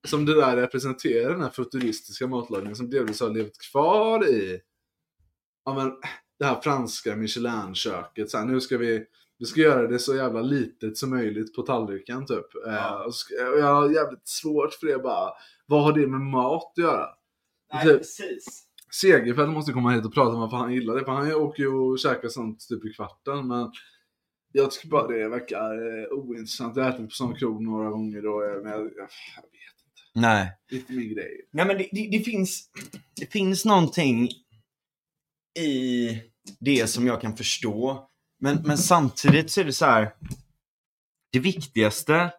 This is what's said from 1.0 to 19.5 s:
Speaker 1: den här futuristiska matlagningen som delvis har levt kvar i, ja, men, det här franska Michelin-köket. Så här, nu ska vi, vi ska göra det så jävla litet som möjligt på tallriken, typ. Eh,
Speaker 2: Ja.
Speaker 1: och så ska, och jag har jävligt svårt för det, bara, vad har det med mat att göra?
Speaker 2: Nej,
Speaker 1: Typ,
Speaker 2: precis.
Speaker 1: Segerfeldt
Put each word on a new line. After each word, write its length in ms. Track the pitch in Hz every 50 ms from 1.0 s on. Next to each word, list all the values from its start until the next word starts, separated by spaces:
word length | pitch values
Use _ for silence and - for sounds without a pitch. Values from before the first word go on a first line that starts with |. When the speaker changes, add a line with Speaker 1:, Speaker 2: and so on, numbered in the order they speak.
| - 139 120 117 117 131
Speaker 1:
den 80 | 175 185
här 80 | 160 117
futuristiska 760 | - - 123 - - 131 127 113 107 - - - 101 - 127
matlagningen 500 | 127 127 123 117 - 110 98 98 104 104
som 140 | 117 127 120
delvis 300 | 131 135 120 107 107 -
har 100 | 127 113
levt 280 | 107 113 110 107 - - - -
kvar 560 | - 139 151 170 190 214 220 226 220 226 208 156
i, 320 | 127 110 98 95 92 92 _ _ _ _ _ _ _ _ _ _ _ _ _ _ _ _ _ _ _ _ _
ja, 100 | 131 135
men, 180 | 139 135 131 131 - - - - - _ _ _ _
det 60 | 143
här 160 | 139 127 -
franska 560 | - 156 143 135 123 110 - - - 117 104
Michelin-köket. 1120 | 107 110 104 - 120 120 120 117 110 101 95 95 - - 117 95 87 87 - _ - 107 104
Så 80 | - 113
här, 60 | 107
nu 160 | 123 127 131
ska 180 | 127 - 131 120
vi, 260 | 117 117 113 110 107 _ _ _ _ _ _ _
vi 80 | 123
ska 140 | - - 156
göra 260 | 156 156 139 127 117 113
det 100 | 123 123
så 180 | - 139 135
jävla 240 | 131 131 127 110 113
litet 540 | 117 131 143 139 120 - - _ - 107 107 -
som 120 | - 131
möjligt 440 | 131 127 117 107 104 107 110 110 -
på 80 | -
tallriken, 640 | 120 - 135 120 110 101 98 98 95 - 120 131 139
typ. 200 | 139 120 110 - - _ - -
Eh, 80 | 113 107
Speaker 2:
Ja. 300 | 104 98 104 101 101 95
Speaker 1:
och 100 | 117 120
så 40 | -
ska, 300 | - - 101 120 123 127
och 100 | 131 151
jag 160 | 147 143 143
har 160 | 143 147 143
jävligt 380 | 156 160 151 139 131 - _ -
svårt 460 | - - - 156 151 151 151 151 -
för 120 | - -
det, 120 | 151 139 131
bara, 320 | 131 127 117 87 92 92 - - - - _ _ _
vad 160 | - 143 151 147
har 80 | 151
det 140 | 151 156 143
med 140 | 131 131 135
mat 520 | 139 139 135 127 123 131 156 165 - - _
att 80 | - 170
göra? 220 | 160 139 101 73 - - _ _ _ _ _ _ _ _ _ _ _
Speaker 2:
Nej, 120 | 147 135 151
Speaker 1:
Typ, 120 | 160 147 127
Speaker 2:
precis. 680 | - - - - 196 - - - - - - - _ _ _ - - _
Speaker 1:
Segerfeldt 600 | - - - 190 170 135 113 117 120 139 147 151